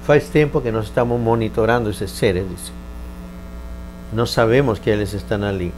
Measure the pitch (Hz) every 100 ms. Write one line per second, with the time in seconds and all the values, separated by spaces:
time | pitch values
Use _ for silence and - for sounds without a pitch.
0 | - 147 - 156 147 151 123 110 104 -
1 | 120 120 113 117 110 - 110 120 107 98
2 | - - 113 90 95 87 - - - -
3 | - - - - - - - - - -
4 | - 110 117 - 113 123 139 101 - 104
5 | 101 101 - 107 101 98 87